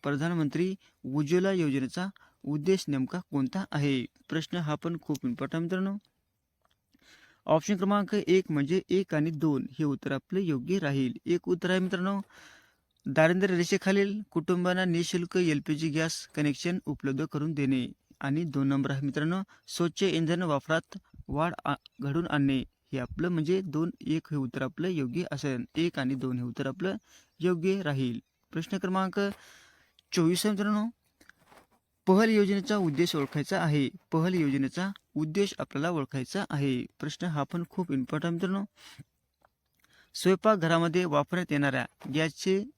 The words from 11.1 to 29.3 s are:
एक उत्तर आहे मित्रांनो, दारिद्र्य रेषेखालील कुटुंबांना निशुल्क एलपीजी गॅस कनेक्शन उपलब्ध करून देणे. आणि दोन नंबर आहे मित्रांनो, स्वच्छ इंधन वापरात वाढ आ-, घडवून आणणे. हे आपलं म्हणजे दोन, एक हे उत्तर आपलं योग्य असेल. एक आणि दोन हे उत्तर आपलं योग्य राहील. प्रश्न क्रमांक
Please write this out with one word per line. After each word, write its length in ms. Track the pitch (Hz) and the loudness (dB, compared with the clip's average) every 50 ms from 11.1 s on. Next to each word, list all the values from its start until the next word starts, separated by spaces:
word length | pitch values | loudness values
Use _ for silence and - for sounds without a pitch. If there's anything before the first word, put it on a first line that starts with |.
| - - _ | -2 -6 _
एक 220 | - 175 170 - - | 0 0 0 2 -2
उत्तर 220 | 180 170 - 180 | -2 0 0 0
आहे 80 | 185 185 | 2 2
मित्रांनो, 420 | 185 185 196 180 180 196 202 196 - _ - - - - - - _ _ _ _ _ _ _ _ _ | 2 0 -2 -2 -2 -2 -2 -4 -6 _ -16 -20 -20 -20 -20 -20 _ _ _ _ _ _ _ _ _
दारिद्र्य 500 | - 135 156 156 165 180 185 190 190 185 | 0 4 6 6 6 6 4 2 2 2
रेषेखालील 640 | 170 175 - 196 185 - 196 190 202 202 202 202 214 208 _ | 2 2 2 0 0 2 2 4 4 2 2 -2 -6 -8 _
कुटुंबांना 540 | - 170 160 - 180 180 180 180 180 185 185 | -4 -4 0 0 0 2 2 2 2 2 2
निशुल्क 520 | 180 170 170 175 - - 175 175 - - | 2 2 2 0 0 0 -2 -2 0 0
एलपीजी 520 | 185 180 165 151 143 143 - 156 143 160 160 | 2 2 4 2 0 0 -2 -2 0 0 -2
गॅस 380 | 139 160 160 160 - - - | 0 0 0 0 -2 -6 -10
कनेक्शन 520 | - - 151 147 147 135 - - 175 185 180 - | -10 -4 0 0 0 0 0 -2 -2 -2 -2 -4
उपलब्ध 380 | 147 147 - - 135 135 135 156 | -6 -6 -4 -2 -2 -2 -2 -2
करून 280 | - - 147 143 160 | -4 -2 -4 -2 -2
देणे. 360 | 160 143 139 131 135 127 120 - - _ _ _ - _ | -2 0 0 2 2 0 0 -4 -8 _ _ _ -12 _
आणि 240 | - 139 139 156 175 | -2 -2 0 0 0
दोन 240 | 160 131 139 135 139 | 0 0 0 2 2
नंबर 220 | 139 139 135 127 | 2 2 0 0
आहे 100 | 143 135 | -2 -2
मित्रांनो, 420 | 143 139 131 147 151 160 175 190 190 _ - _ _ | -2 -2 -2 0 0 0 0 -2 -4 _ -14 _ _
स्वच्छ 360 | - - - 170 170 - - | -14 -2 0 0 0 0 0
इंधन 400 | 196 190 156 165 165 151 175 175 | 0 2 2 2 2 2 0 0
वापरात 560 | 180 165 147 139 - - 160 165 - _ - 190 _ _ - - - - | 0 0 0 -2 0 0 -2 -2 -2 _ -18 -18 _ _ -20 -20 -10 -6
वाढ 260 | 135 143 160 175 - - _ | -2 -2 -2 -2 -4 -4 _
आ-, 100 | - 143 - _ - _ - | -4 -4 -4 _ -20 _ -6
घडवून 260 | 127 139 139 165 170 | -6 -2 -2 -2 -2
आणणे. 320 | - - 147 139 139 135 131 | 0 0 2 2 2 2 0
हे 380 | 123 - _ _ _ _ - 131 | -2 -6 _ _ _ _ -8 -8
आपलं 300 | 123 - - - 160 180 | -6 -8 -6 -4 -2 0
म्हणजे 320 | 180 160 151 151 185 190 | 0 0 2 2 0 0
दोन, 300 | 190 170 139 156 165 175 - _ | 0 -2 -2 -2 -2 -2 -4 _
एक 280 | - - 156 160 _ - | -4 -2 -2 -2 _ -4
हे 60 | 156 | -4
उत्तर 260 | 143 135 120 - 139 | -4 -4 -4 -4 -4
आपलं 260 | 135 131 - - 165 190 | -6 -6 -4 -4 -4 -2
योग्य 360 | 185 151 135 120 120 165 180 - | 0 -2 -2 -2 -2 -4 -4 -4
असेल. 320 | 147 135 - 143 131 120 120 - _ | -6 -4 -4 -4 -4 -4 -6 -4 _
एक 220 | 156 165 175 - 151 | 0 0 0 0 -2
आणि 160 | 131 127 139 | -2 -2 -2
दोन 220 | 127 135 131 127 | -2 -2 -4 -2
हे 80 | 123 123 | -2 -4
उत्तर 220 | 123 113 - 139 | -6 -6 -4 -6
आपलं 300 | 135 135 185 165 190 196 220 _ _ - - _ _ _ _ | -6 -4 -2 -4 -4 -4 -4 _ _ -20 -20 _ _ _ _
योग्य 420 | 160 180 180 165 160 190 190 196 | 0 0 0 2 2 0 0 0
राहील. 380 | 180 151 143 135 135 123 117 - _ _ _ _ _ _ | 0 -2 0 0 0 -2 -2 -6 _ _ _ _ _ _
प्रश्न 260 | - 160 165 - 202 185 | -6 -6 -4 -4 -4 -4
क्रमांक 420 | - 185 185 190 190 190 - 202 202 202 | -2 0 0 0 0 0 0 -2 -2 -2